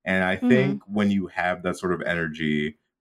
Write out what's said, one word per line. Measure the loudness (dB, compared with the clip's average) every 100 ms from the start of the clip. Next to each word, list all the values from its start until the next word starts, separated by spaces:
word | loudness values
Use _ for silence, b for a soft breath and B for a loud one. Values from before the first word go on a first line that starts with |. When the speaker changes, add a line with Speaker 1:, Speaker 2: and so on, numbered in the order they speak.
Speaker 1:
And | -2 0
I | 2 2
Speaker 2:
Mm-hmm. | 4
Speaker 1:
think | 4 4 -2 -4
when | 0 2
you | 0 -2
have | -4 -2 -2
that | -4 -4
sort | -2
of | -2
energy | -2 -2 -4 -4 -2 0 -2 -8 _ _